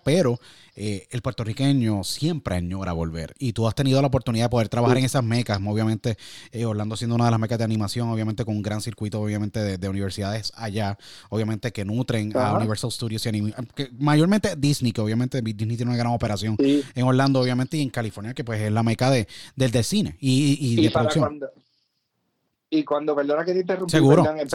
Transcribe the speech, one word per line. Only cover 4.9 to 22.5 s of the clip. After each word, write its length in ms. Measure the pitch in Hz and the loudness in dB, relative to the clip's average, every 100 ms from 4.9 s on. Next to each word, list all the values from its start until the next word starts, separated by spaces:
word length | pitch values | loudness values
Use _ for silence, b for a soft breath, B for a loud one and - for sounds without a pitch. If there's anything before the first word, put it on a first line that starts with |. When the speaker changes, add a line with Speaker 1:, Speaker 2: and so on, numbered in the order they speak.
| 127 | 4
Speaker 2:
Sí. 40 | |
Speaker 1:
en 40 | 131 | 2
esas 180 | 143 | 0
mecas, 360 | 117 120 117 101 101 | 0 0 0 -2 0
obviamente, 500 | 107 110 110 120 110 B B B | 0 0 0 -2 -4 B B B
eh, 160 | 110 117 | -6 -4
Orlando 300 | 107 107 110 | -2 -4 -4
siendo 180 | 117 | -2
una 120 | 117 120 | 2 4
de 40 | |
las 100 | 113 | 2
mecas 160 | 110 117 | 0 0
de 60 | |
animación, 460 | 113 110 101 123 117 | 0 0 -2 -2 -4
obviamente 340 | 113 110 110 | -2 -4 -4
con 120 | 113 107 | -2 -2
un 60 | |
gran 200 | 104 107 | -2 -4
circuito, 380 | 117 - 107 107 | -6 -6 -6 -4
obviamente, 400 | 107 104 104 113 | -2 -2 -2 -2
de, 180 | 104 95 | -2 -2
de 100 | 95 | -4
universidades 640 | 98 98 90 98 110 98 - | -4 -4 -4 -4 -4 -8 -10
allá, 420 | 113 101 101 101 B B B | -8 -4 -4 -4 B B B
obviamente 420 | 104 107 110 120 | -4 -2 -2 -6
que 140 | 110 98 | -6 -4
nutren 500 | 113 123 113 107 113 | -4 -2 -2 -2 0
a 120 | 104 | 0
Speaker 2:
Ajá. 80 | 107 | 0
Speaker 1:
Universal 320 | 113 107 120 | 0 -2 -4
Studios 340 | - 117 110 | -6 -6 -4
y 40 | 120 | -2
anim-, 240 | 107 104 113 123 | -2 -2 -4 -12
que 140 | - 135 120 | -8 -10 -2
mayormente 580 | 147 151 170 208 214 165 | 2 4 6 4 2 0
Disney, 340 | 143 143 120 | 2 2 0
que 80 | 110 | 0
obviamente 400 | 107 113 127 135 | 0 0 0 -2
Disney 360 | 110 104 110 117 | -4 -4 -4 -2
tiene 140 | 120 | -2
una 60 | 120 | 0
gran 140 | 117 | 0
operación 440 | 117 113 101 107 107 | 0 -2 -2 -2 2
Speaker 2:
Sí. 240 | 139 143 135 | 2 2 0
Speaker 1:
en 100 | 127 127 | 0 2
Orlando, 340 | 127 139 135 | 4 4 4
obviamente, 380 | 127 123 127 160 | 2 0 -2 -2
y 40 | |
en 60 | 135 | -2
California, 440 | 123 110 107 107 | -4 -6 -6 -10
que 100 | - | -8
pues 160 | 113 110 | -6 -2
es 100 | 107 | 0
la 100 | 110 | 2
meca 280 | 113 110 127 | 2 2 2
de 100 | 131 107 B B - | 2 0 B B -2
del, 140 | 131 | 2
del 140 | 120 | 2
cine 320 | 110 208 - 85 | 2 0 -2 -2
y, 320 | 135 131 147 143 | 2 4 4 2
y, 140 | 135 | 2
y 60 | 117 | 4
Speaker 2:
Y 40 | |
Speaker 1:
de 60 | - | 4
Speaker 2:
para 140 | 160 | 4
Speaker 1:
producción. 200 | 151 151 | 2 2
Speaker 2:
cuando, 260 | 143 147 135 - _ _ _ _ _ _ _ _ _ | 0 -2 -12 -12 _ _ _ _ _ _ _ _ _